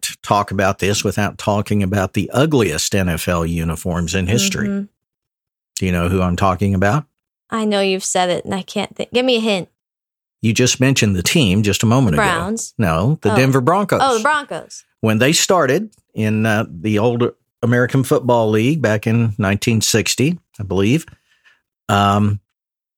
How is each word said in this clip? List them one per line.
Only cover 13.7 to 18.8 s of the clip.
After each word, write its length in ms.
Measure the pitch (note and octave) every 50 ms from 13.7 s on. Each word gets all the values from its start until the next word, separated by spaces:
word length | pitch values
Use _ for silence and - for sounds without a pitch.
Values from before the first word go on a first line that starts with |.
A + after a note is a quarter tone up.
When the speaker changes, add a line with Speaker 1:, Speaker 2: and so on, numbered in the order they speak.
| F3 G3+ G3+ - - G3+ B3+
Speaker 2:
Oh, 140 | C4+ A#3+
the 60 | A3 A3
Broncos. 600 | D4 D4+ D4 C#4+ - F3+ - - - - - - _ _ _
Speaker 1:
When 200 | - A2 A2 A2
they 120 | B2+ D3 E3+
started 580 | - - - F#3+ F3 D3 B2 C#3 F#3+ A3 G#3 _ _ _ _ -
in, 320 | - A2 A2 A2 G#2+ A2
uh, 200 | A2+ G#2 G#2+ - -
the 300 | - E2+ D#2+ A2 G#2 G2+
old 320 | A2 B2 A#2+ A#2 A#2+ - - _ _ _ _ _ -
American 400 | A#2 B2 B2 B2 A#2+ - C3+ B2+
Football 460 | - D3+ B2+ C3 B2 A#2+ A#2 A2+ G#2+
League 320 | G#2+ G#2+ A2+ C3+ E3 D#3